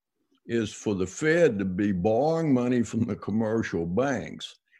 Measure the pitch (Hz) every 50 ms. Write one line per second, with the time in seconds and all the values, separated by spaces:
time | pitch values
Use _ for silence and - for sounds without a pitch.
0 | _ _ _ _ _ _ _ _ _ - 117 117 110 104 - - - 110 101 90
1 | 92 90 - - 151 156 160 175 170 147 110 98 98 95 90 92 104 104 98 90
2 | 87 110 110 117 139 156 165 165 165 151 131 123 123 123 127 123 117 - - 113
3 | 104 - 104 - - - 101 113 113 107 113 117 - - - 85 85 85 90 107
4 | 131 143 131 104 78 - - - - - - _ _ _ _